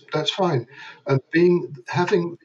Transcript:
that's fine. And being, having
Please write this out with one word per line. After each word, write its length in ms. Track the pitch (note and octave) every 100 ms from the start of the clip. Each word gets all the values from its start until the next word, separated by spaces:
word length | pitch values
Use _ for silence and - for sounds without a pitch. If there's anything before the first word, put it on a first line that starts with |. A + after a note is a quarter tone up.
| -
that's 160 | D3+ D3+
fine. 380 | - F3 C#3+ - - - - -
And 120 | C3+ -
being, 440 | D#3+ F3+ F3 - D3 -
having 500 | D3 F3+ F#3+ E3+ -